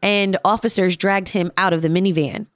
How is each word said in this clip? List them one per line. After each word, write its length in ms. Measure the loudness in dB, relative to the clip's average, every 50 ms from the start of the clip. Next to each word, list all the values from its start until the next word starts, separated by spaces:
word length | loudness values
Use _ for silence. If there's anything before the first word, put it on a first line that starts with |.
and 340 | 0 2 2 2 2 0 0 0 0
officers 540 | 0 0 0 0 -2 0 2 0 0 0 0
dragged 320 | 0 0 0 0 -2 -2
him 220 | -2 -2 -2 -2 -2 0
out 160 | 0 0 0
of 100 | 0 0
the 60 | 2
minivan. 580 | 2 2 2 2 2 0 -2 -2 -4 -8 -12 -12 _